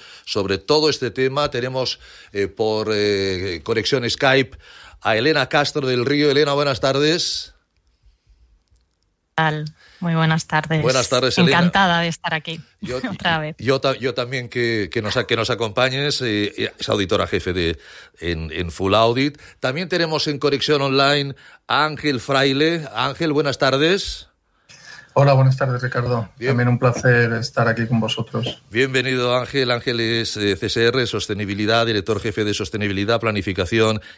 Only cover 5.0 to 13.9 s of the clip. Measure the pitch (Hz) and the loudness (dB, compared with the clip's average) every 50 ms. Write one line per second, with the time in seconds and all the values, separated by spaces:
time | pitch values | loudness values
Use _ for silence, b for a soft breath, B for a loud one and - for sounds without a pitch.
5 | - 107 110 107 120 156 160 147 131 - - 147 143 - - 151 135 131 127 123 | -2 0 0 2 2 2 2 2 0 0 0 0 0 0 -2 -2 -2 0 0 0
6 | 120 131 143 147 147 147 135 143 151 143 143 143 147 143 131 - - 135 135 139 | 0 0 2 2 2 4 4 4 4 2 2 0 0 0 0 0 0 0 2 2
7 | 147 156 165 165 - - - - - - - _ _ _ _ _ _ _ _ _ | 2 2 2 0 -2 -4 -4 -6 -10 -12 -18 _ _ _ _ _ _ _ _ _
8 | _ _ _ _ _ _ _ _ _ _ _ _ _ _ _ _ _ _ _ _ | _ _ _ _ _ _ _ _ _ _ _ _ _ _ _ _ _ _ _ _
9 | _ _ _ _ _ _ - - 160 156 151 151 151 151 - b b b b b | _ _ _ _ _ _ -2 0 0 0 0 -2 -8 -10 -12 b b b b b
10 | 180 170 165 160 160 160 160 160 - - 165 156 - 151 160 156 147 139 131 131 | -4 0 0 2 2 2 2 0 0 0 -2 -2 0 0 0 2 2 2 2 2
11 | 117 - 135 123 127 127 - - 175 135 147 170 170 175 - 196 196 180 170 170 | 2 2 0 2 2 2 2 4 4 4 6 4 4 4 4 4 2 4 2 2
12 | 170 170 160 - - 170 165 156 - 170 160 165 - _ _ - - 165 123 127 | 0 -2 -4 -6 -6 -6 -6 -6 -6 -8 -12 -12 -14 _ _ -14 -10 -8 -8 -6
13 | - 233 185 - - 175 165 160 156 151 156 - 107 120 135 135 - 135 | -6 -8 -8 -4 -2 -2 -2 -2 -2 -6 -10 -6 0 0 0 2 2 0